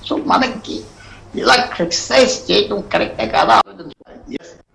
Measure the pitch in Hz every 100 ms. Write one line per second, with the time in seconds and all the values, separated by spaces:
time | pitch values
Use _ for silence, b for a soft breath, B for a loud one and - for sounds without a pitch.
0 | - 311 - - 254 - - - - -
1 | B B - - - 247 247 - 175 -
2 | - 262 254 - - - - 143 - -
3 | 107 - 113 - 170 - - 196 302 -
4 | - - - - - - _